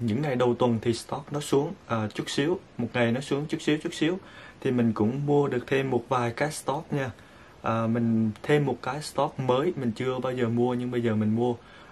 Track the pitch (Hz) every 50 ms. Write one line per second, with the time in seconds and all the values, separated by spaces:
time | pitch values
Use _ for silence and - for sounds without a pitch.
0 | 120 113 104 135 156 147 127 120 127 123 117 117 127 123 117 110 - 120 113 -
1 | - - 131 127 151 - 143 147 147 - 147 139 147 170 202 - - - 117 110
2 | 107 104 - - - - - - 139 165 180 - - - - - 120 110 - 123
3 | 120 117 117 131 151 - 143 139 151 - 165 151 - 151 151 151 - 165 - -
4 | 156 156 185 190 - - - - - - - - - 131 127 120 117 113 107 -
5 | 107 110 131 143 143 143 143 143 143 139 127 123 123 - 135 135 135 131 127 117
6 | - - 131 123 120 117 117 - 143 151 151 - - - 135 156 165 - 151 143
7 | 135 120 - - - - - - - - - - - 120 113 113 113 113 113 120
8 | 117 117 113 113 113 107 104 - - - 147 147 143 131 120 - - 127 135 151
9 | 156 - - 139 139 - - - 131 127 123 131 151 180 170 139 127 117 107 -
10 | 123 131 127 127 123 131 123 127 120 113 117 120 120 123 123 123 123 123 123 123
11 | 117 113 107 107 107 107 110 113 120 123 120 - - - - - - -